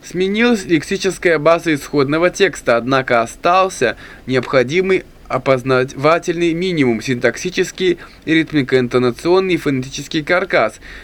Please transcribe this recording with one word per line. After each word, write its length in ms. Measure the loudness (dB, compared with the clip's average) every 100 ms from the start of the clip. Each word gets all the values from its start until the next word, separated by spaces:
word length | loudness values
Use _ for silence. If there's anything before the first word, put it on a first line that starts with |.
Сменилась 600 | -10 -4 -2 2 2 2 2
лексическая 720 | 0 0 -4 -4 -2 0 2
база 340 | 4 2 2
исходного 560 | -4 -2 0 0 2 0
текста, 460 | 2 0 0 0 0
однако 460 | 2 0 2 0
остался 760 | 0 -2 2 2 2 0 -2 -2 -14 -18 -4
необходимый 800 | -4 0 0 2 0 2 0 -2 -20 -6
опознавательный 1300 | -4 0 0 2 0 0 0 2 2 0 -2 0
минимум, 480 | 0 -2 0 2 0
синтаксический, 960 | -2 0 0 -2 -6 -4 -4 0 0 0 -6 -14
ритмико-интонационный 1300 | -2 0 0 -2 2 0 2 0 0 -2 2 2 2
и 20 | -2
фонетический 680 | -2 -4 -4 -10 -6 -6
каркас, 560 | 0 -2 2 0 0 -4 -18 -20